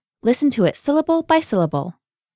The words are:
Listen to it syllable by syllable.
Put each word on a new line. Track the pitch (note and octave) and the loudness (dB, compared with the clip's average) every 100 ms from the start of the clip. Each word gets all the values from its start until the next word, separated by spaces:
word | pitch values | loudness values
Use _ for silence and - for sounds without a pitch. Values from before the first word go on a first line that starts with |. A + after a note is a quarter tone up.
| _ _ | _ _
Listen | A3+ B3+ D4 | -2 0 0
to | A3+ | 2
it | E3+ - | 0 0
syllable | - D4+ D#4+ E4 | -2 0 2 0
by | D#4+ D#4+ | 2 0
syllable. | - F#3+ D#3+ C#3+ E3+ - _ _ _ | 2 0 0 -2 -6 -12 _ _ _